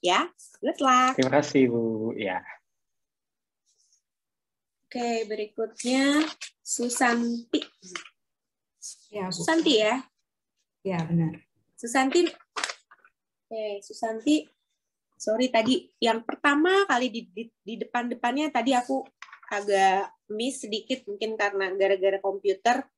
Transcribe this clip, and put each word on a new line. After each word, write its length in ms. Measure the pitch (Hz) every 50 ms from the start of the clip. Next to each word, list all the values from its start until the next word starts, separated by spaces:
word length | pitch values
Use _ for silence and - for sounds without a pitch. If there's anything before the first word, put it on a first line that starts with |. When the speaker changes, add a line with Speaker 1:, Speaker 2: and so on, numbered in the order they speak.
Speaker 1:
Ya, 240 | - 180 180 214 302 359 _ _ - - _ -
good 240 | - 247 339 -
luck. 320 | 294 262 254 254 254 254 262
Speaker 2:
Terima 280 | - 131 131 135 143
kasih, 280 | 143 - - 139 131 123
Bu. 400 | 117 117 117 113 113 110 107 113 117 110
Ya. 240 | 110 95 92 92 - - - - _ _ _ _ _ _ _ _ _ _ _ _ _ _ _ _ _ _ _ _ _ _ _ _ _ _ _ _ _ _ _ _ _ _ _ _ _ _ _ _ _ _ _ _ _ _
Speaker 1:
Oke, 340 | - 254 240 240 233 226 226 202
berikutnya 960 | 214 220 208 214 _ - 220 214 - - - 240 254 262 269 277 285 302 311 311 - _ - - _ _
Susanti. 1000 | _ - - - 240 247 247 - 269 240 233 233 233 233 233 233 233 _ - - - - _ _ - 180 180 - - - _ _ _ _ _ _ _ _ _ _ _ _ _ _ - - - _ _ _
Speaker 3:
Ya, 220 | - 208 190 185
Bu. 40 | -
Speaker 1:
Susanti 400 | - 170 - 320 330 311 339 277 214
ya? 220 | 214 214 233 269 262 _ _ _ _ _ _ _ _ _ _ _ _ _ _ _
Speaker 3:
Ya, 180 | _ 196 185 170 165
benar. 320 | 160 170 165 165 156 156 - _ _ _ _ _ _ _ _
Speaker 1:
Susanti. 500 | - 233 233 269 262 269 262 349 349 330 - - - _ _ - - - - - _ _ - _ _ _ _ _ _ _ _ _ _
Oke, 340 | _ 226 220 214 214 202 202 -
Susanti. 640 | - - - - 220 226 226 220 294 302 302 302 _ _ _ _ _ _ _ _ _ _ _ _ _ _ _
Sorry 320 | - - 214 226 254 254 247
tadi 320 | 226 220 226 262 - - _ _ _
yang 240 | - 226 220 226 233
pertama 560 | - - - _ 294 285 285 311 359 381 392 403 392
kali 240 | 277 240 254 254 208
di, 80 | 233 - -
di, 160 | _ 202 233 233 _ _
di 160 | _ 190 226 202
depan-depannya 720 | - - _ 247 240 247 233 240 - 240 247 277 302 311
tadi 240 | 302 247 226 247 269
aku 320 | 247 247 - 269 269 - - _ _ - - - - - - 208
agak 640 | 202 202 202 202 196 190 190 185 196 196 - - _ _ _ 214
miss 320 | 214 233 262 269 - -
sedikit 400 | 220 208 220 208 _ 262 254 -
mungkin 320 | - 202 202 220 220 220 220
karena 320 | 208 202 196 196 190 185 185 196
gara-gara 400 | 190 190 196 185 185 196 196 196
komputer. 640 | - 196 190 196 _ 202 190 185 _ 233 247 269 277 _ _